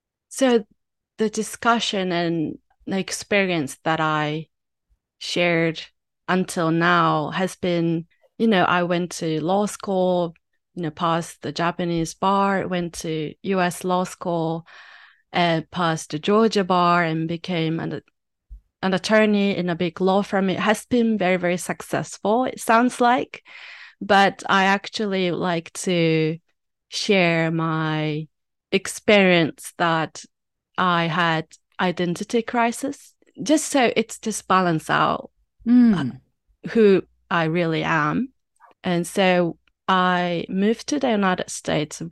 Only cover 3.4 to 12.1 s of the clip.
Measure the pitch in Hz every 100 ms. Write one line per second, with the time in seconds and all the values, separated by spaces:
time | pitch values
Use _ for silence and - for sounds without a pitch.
3.4 | 190 170 135 - 160 160 156 156 151 156
4.4 | 160 _ _ _ _ _ _ - - 175
5.4 | 175 165 165 160 - _ _ _ - 185
6.4 | 180 185 160 165 170 175 160 156 147 160
7.4 | 185 - 180 170 165 165 165 _ _ -
8.4 | 226 190 - 180 175 175 175 - 165 156
9.4 | 160 196 208 - - 190 185 180 170 -
10.4 | _ _ _ 180 160 151 170 165 165 -
11.4 | - 147 170 175 175 170 160